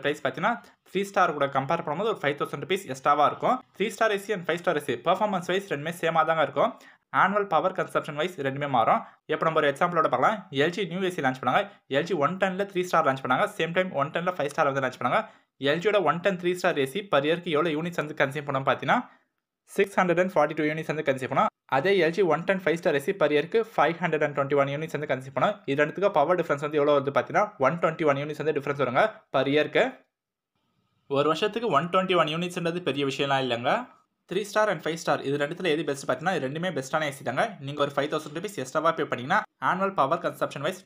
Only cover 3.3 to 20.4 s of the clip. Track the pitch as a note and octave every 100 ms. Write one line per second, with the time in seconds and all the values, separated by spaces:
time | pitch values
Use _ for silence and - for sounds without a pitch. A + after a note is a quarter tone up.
3.3 | - E3 B3+ - - G#3+ - A3 G3+ G3+
4.3 | G3+ E3 E3+ F3+ D3 C#3+ A#2 E3 F#3+ G#3+
5.3 | F#3+ E3+ F#3+ G3 C#3+ D#3 E3+ E3 D#3+ D#3
6.3 | D#3+ C#3 C3+ A3+ - - _ _ C3+ F#3
7.3 | G#3 G3+ D#3 F#3 F#3 D#3 D3+ D#3 D3 F3+
8.3 | F3+ C3+ C3+ C#3+ B2 A2+ A3 - - -
9.3 | D3+ E3 D#3 C#3+ C#3 F3 E3+ D3+ B2 D#3+
10.3 | G#3+ - C3+ D#3 F3 F3 F3+ F#3 F3+ C3+
11.3 | C3 B2 E3 - - - C3+ E3+ E3+ C#3+
12.3 | F#3 F#3+ F#3 G3 F3+ F3+ E3 C#3+ C3+ B2+
13.3 | C3+ G3+ - E3 F3+ F#3 C#3 C3+ E3+ F3+
14.3 | F3+ D#3+ D3+ C#3+ C3+ B2+ - B2+ G3 A3
15.3 | - _ - C3+ E3 G#3 G3+ D3+ E3+ G3+
16.3 | F3+ F3 F3+ F3+ D3+ C3+ G3 G3+ C#3+ D3
17.3 | F3 E3+ D3 E3+ D3+ E3+ E3+ D3+ D#3 C#3
18.3 | D3+ C#3+ C3+ C3+ A2+ C#3+ A#3 - _ _
19.3 | _ _ _ _ - G3 G#3 F3+ E3+ F#3
20.3 | D#3